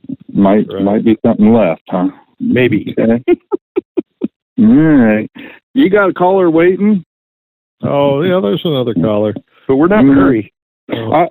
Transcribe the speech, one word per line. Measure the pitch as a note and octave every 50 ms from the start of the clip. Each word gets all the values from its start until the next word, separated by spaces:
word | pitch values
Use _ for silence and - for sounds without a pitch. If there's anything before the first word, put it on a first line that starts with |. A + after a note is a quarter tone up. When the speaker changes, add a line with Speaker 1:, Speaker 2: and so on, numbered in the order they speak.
| - - - - _ - -
Speaker 1:
Might, | F#2+ G2 F#2+ G2+ G#2+ F#2+ -
Speaker 2:
Right. | - F#2+ F#2+
Speaker 1:
might | G2 G#2 A2+ A#2
be | A#2 G#2+ - -
something | A#2 A2 - G#2 G#2+ A2+
left, | A#2 G#2 E2+ D#2+ - _ -
huh? | - F2+ F2+ F#2+ - - _ _ _ -
Speaker 3:
Maybe. | - - B2 B2 B2+ A#2 A2+ G2 - - - -
Speaker 1:
Okay. | A2 A2+ A#2 A#2+ B2 -
<laughs> | F4+ - _ _ - - _ _ _ - - _ _ - - _ _ _ - - - _ _ _ _ -
All | G#2+
right. | A2 A#2+ C#3+ D#3 D#3+ D3+ C#3 A#2 A2 G#2+ G#2+ A2 - - - - - - - _ _ -
You | C3 C#3+ F#3+
got | F#3 G#3 G3+ F3+
a | D3
caller | - F3+ F3+ F#3+ G3 F#3 E3+
waiting? | D#3 D#3+ E3+ F3+ F#3+ F3 G3+ G#3+ G#3+ F#3 D#3+ _ _ _ _ _ _ _ _ _ _ _ _ _ _ _ -
Speaker 2:
Oh, | - C#3 C#3+ C#3+ C#3+ C#3 C#3
yeah, | D#3+ F#3+ F3+ F#3
there's | G3 G3+ G3 E3+ -
another | F3 D3 C3 B2 A#2+ G#2+
caller. | - - A2 G#2+ G#2 G#2+ G#2 G2+ - - _ _ _ _ -
Speaker 3:
But | C3+ C3+
we're | D#3 F3+
not | G3+ G#3+
in | B3+ C#3
a |
Speaker 1:
Mm-hmm. | C#3 -
Speaker 3:
hurry. | - - B2+ A2 G#2+ - _ _ _ _ _ _ _ -
Speaker 2:
Oh. | - A#2+ A#2 A2
Speaker 1:
I, | A2+ D#3 F3 E3